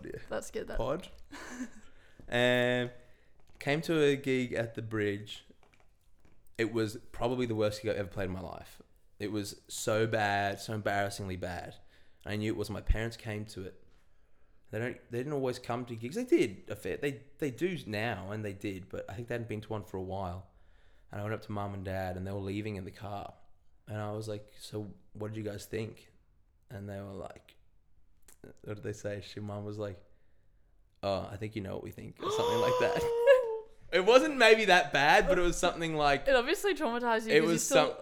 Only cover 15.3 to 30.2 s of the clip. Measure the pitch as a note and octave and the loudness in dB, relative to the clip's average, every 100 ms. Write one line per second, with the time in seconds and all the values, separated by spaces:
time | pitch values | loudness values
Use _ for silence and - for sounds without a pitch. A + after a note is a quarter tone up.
15.3 | D3 C3 B2 - A#2+ A#2+ A#2 A#2+ F#3 B3+ | -2 -2 -2 -4 -6 -6 -8 -6 -6 4
16.3 | E4+ B2+ F#2+ - G#2 - - D3 C3 - | 4 4 -2 -10 -8 -6 -4 -4 -4 -10
17.3 | - D3+ A#2 F3+ E3 A2+ G#2 A2+ G2 F#2 | -6 -6 -2 -2 -2 -4 -4 -2 -4 -6
18.3 | G#2+ G#2+ F#2 A2 F#2+ F2+ - G2+ G#2 A#2 | -6 -6 -6 -6 -6 -8 -10 -8 -8 -6
19.3 | A#2+ A#2 G#2+ A2 A2 F#2+ F#2+ F#2 F#2+ F#2 | -6 -4 -8 -6 -8 -6 -8 -6 -4 -6
20.3 | F2+ - - - - - - - G#2 G#2 | -6 -12 -20 -20 -20 -20 -20 -12 -8 -4
21.3 | G#2+ - G#2 G2+ G2 F#2+ F#2+ F#2 F#2 F#2+ | -6 -6 -6 -4 -6 -6 -4 -4 -4 -6
22.3 | G2+ G2 G2+ G#2+ G2 F#2 - G2+ G2+ - | -6 -4 -4 -4 -6 -10 -12 -10 -10 -10
23.3 | - - - - - - G#2+ G#2 G#2+ A2 | -14 -20 -20 -20 -20 -10 -8 -6 -6 -6
24.3 | G#2+ - - - G#2+ G#2 F#2 - - G#2+ | -8 -10 -18 -12 -8 -8 -12 -16 -10 -8
25.3 | G#2+ G#2 G2+ - F#2+ A2 - - - _ | -6 -6 -8 -8 -8 -8 -10 -20 -20 _
26.3 | _ _ _ - G2 G2+ G2 G2 G2 - | _ _ _ -16 -12 -10 -10 -10 -10 -12
27.3 | - - - - - _ - - - - | -14 -20 -20 -20 -20 _ -20 -20 -20 -20
28.3 | - - - - G#2 G#2 G#2 G#2 G#2 - | -20 -20 -18 -14 -10 -8 -8 -8 -8 -10
29.3 | - G#2 G2+ G#2 G#2 G2+ F#2+ - - | -10 -8 -8 -8 -6 -8 -8 -16 -20